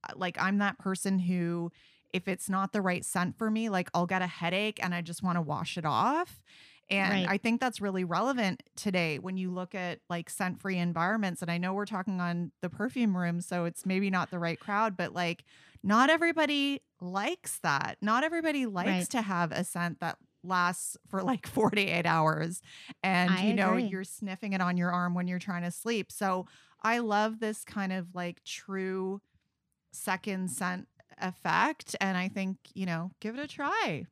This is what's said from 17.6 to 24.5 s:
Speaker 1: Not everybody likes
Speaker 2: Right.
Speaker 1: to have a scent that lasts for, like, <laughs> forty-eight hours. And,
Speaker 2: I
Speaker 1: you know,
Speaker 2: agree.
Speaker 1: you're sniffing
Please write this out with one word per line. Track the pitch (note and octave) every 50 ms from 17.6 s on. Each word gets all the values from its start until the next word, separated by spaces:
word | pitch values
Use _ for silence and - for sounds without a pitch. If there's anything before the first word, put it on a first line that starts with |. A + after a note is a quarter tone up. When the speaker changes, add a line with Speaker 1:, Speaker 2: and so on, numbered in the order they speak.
| - E3+ C#3+ C#3 - - - _
Speaker 1:
Not | - G#3 A3 B3 C#4+
everybody | D#4+ E4 E4+ D#4+ D#4+ D4 C#4+ C4
likes | A3+ G3 F3+ F3+ G3+
Speaker 2:
Right. | F#3+ F#3 F3 -
Speaker 1:
to | - F#3+ A3
have | G3 F#3+ F3 F3 E3
a | - - G3+
scent | - - F3 F3 E3+ D#3+ -
that | - E3 - _ _ _ _ _ -
lasts | F3 F#3 F3+ F3 F3 F3+ - - - - - _ -
for, | - F#3+ F#3
like, | C4+ C4 F#3+ - -
<laughs> | - - A3 -
forty-eight | A3+ G#3 G3 F#3 D#3+ F3 E3+
hours. | E3 E3 D#3+ D#3 D#3 D#3 D#3 D#3 E3+ F3+ - - - - - - - - _ -
And, | F#3+ F#3+ F3+ F3+ F3+
Speaker 2:
I | F#3 F#3 F#3+ G#3+
Speaker 1:
you | G3
know, | G3 G3 F#3 F#3+
Speaker 2:
agree. | B3 B3 G#3
Speaker 1:
you're | F3+ F#3 F#3+
sniffing | - - - G#3+ G3 F#3 F#3+ - G#3